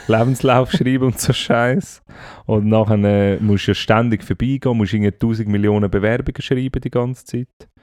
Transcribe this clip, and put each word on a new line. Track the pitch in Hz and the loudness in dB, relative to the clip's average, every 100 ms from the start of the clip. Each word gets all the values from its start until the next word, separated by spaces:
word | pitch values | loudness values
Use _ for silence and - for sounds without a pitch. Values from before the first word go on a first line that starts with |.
| - | 0
Lebenslauf | 110 120 131 135 123 127 | 2 2 0 2 2 2
schreiben | 180 123 131 131 | 0 0 0 0
und | - | 0
so | - | -2
Scheiß. | 131 - - 123 139 - - - - - - - | -2 0 0 2 0 -4 -12 -20 -20 -20 -12 -4
Und | 110 104 | 0 2
nachher, | 110 107 107 101 | 2 2 2 2
äh, | 101 101 98 | 2 2 0
musst | 107 101 - | 0 0 0
du | |
ja | 98 | -2
ständig | - 110 120 107 | 2 2 2 -2
vorbeigehen, | - 92 120 135 131 117 | -4 -4 -2 -2 -2 0
musst | 101 | 0
irgendwie | 110 104 | 0 0
tausend | 95 113 110 104 | 0 -2 -2 -2
Millionen | 104 104 104 101 | 0 2 2 0
Bewerbungen | 101 107 123 - - | 0 0 -2 -4 -8
schreiben | - 127 131 135 | -4 -4 -2 -6
die | 127 | -4
ganze | 123 123 123 | -4 -4 -6
Zeit. | - 123 127 - - _ | -8 -8 -8 -14 -20 _